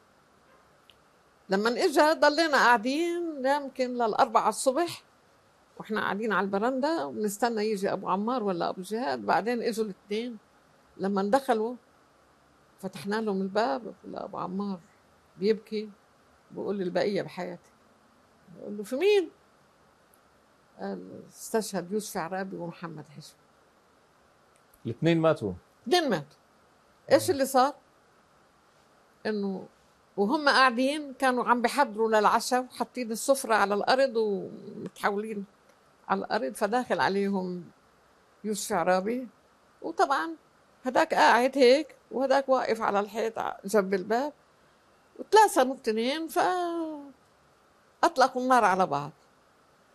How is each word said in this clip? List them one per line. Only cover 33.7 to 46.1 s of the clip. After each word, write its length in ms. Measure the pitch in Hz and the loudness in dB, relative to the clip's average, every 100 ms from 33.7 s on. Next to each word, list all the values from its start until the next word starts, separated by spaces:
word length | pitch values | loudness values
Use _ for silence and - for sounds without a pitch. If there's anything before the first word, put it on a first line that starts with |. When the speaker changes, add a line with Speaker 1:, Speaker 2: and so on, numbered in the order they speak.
Speaker 1:
الأرض 420 | 202 - 262 269 226 | 2 4 4 4 2
ومتحولين 1300 | 214 190 165 - - - 180 - 226 202 220 208 190 _ _ _ _ _ - | 0 -2 -6 -12 -14 -12 -12 -4 -2 -2 -4 -8 -10 _ _ _ _ _ -4
على 120 | 196 | -4
الأرض، 340 | - 214 262 | -2 -2 -2
فداخل 460 | - 202 247 240 175 | -4 -2 0 0 0
عليهم 640 | 139 196 196 196 185 180 156 _ _ _ _ _ _ _ | 2 0 0 -2 -4 -8 -12 _ _ _ _ _ _ _
يوسف 280 | 208 202 - | -8 -6 -4
عرابي، 560 | 190 170 185 202 247 240 _ _ _ _ - | 0 2 2 0 -6 -8 _ _ _ _ -14
وطبعًا 480 | - 359 311 277 330 320 _ _ _ _ | -6 0 0 0 -4 -10 _ _ _ _
هداك 300 | 254 254 320 | -2 0 2
قاعد 440 | - 294 220 262 269 | 4 6 6 4 6
هيك 380 | 247 285 302 - - | 6 6 2 -12 -8
وهداك 380 | 233 262 269 269 | -2 2 2 2
واقف 320 | 262 - 220 | 0 0 0
على 180 | 214 202 | 0 0
الحيط 380 | 208 214 - - | -2 -4 -6 -4
ع-، 180 | - - | -6 -8
جنب 300 | 196 214 190 | -2 0 0
الباب، 380 | 196 180 233 294 - _ _ _ _ _ _ _ - | -2 -2 -2 -4 -8 _ _ _ _ _ _ _ -18
وتلاسموا 560 | - 427 403 320 254 | 4 6 6 4 0
الاثنين 540 | 262 226 220 247 | -2 -4 -2 -2